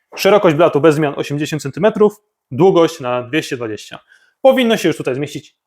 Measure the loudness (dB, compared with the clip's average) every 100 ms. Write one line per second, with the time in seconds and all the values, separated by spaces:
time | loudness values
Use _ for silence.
0 | _ -4 2 4 4 4 2 4 2 2
1 | -2 -4 -6 -6 -6 -6 -8 -2 -2 2
2 | 0 0 _ _ _ 0 2 4 2 0
3 | -6 -6 -4 -6 -6 -8 -8 -10 -14 -20
4 | _ _ _ _ 2 2 2 0 -2 -2
5 | -4 -6 -8 -12 -16 _